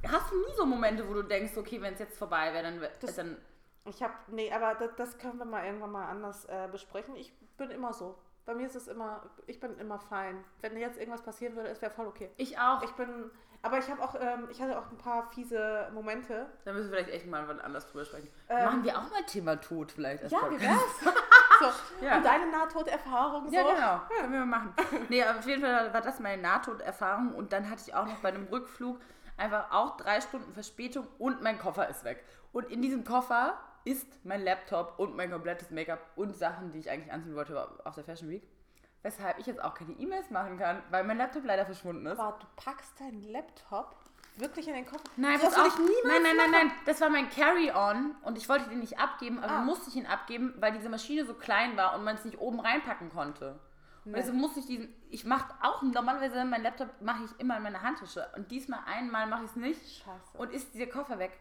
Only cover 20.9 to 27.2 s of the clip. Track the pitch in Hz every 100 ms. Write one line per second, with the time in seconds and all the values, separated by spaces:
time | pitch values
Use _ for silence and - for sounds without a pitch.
20.9 | - 339 - - - - 453 277 247 -
21.9 | 370 269 208 262 285 339 320 320 320 311
22.9 | 294 269 247 285 294 285 359 294 349 226
23.9 | 175 - 440 254 262 254 226 214 240 -
24.9 | 277 240 247 226 220 240 277 277 240 226
25.9 | 220 226 262 208 196 175 208 254 214 -
26.9 | - 190 202